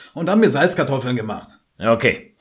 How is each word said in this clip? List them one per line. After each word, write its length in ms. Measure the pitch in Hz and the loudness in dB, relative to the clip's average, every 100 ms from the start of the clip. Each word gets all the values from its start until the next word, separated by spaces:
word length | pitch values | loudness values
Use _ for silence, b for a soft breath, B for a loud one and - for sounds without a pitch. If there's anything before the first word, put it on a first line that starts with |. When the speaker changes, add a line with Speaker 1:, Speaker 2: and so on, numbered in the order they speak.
| B | B
Speaker 1:
und 160 | - 165 | -8 0
haben 100 | 202 | 2
mir 80 | 220 | 4
Salzkartoffeln 680 | 131 175 180 131 131 123 123 | 4 0 0 -2 -2 -2 -4
gemacht. 420 | 110 101 - - _ _ | -6 -10 -14 -20 _ _
Speaker 2:
Okay. 560 | 107 117 123 82 - _ | 0 2 2 -2 -8 _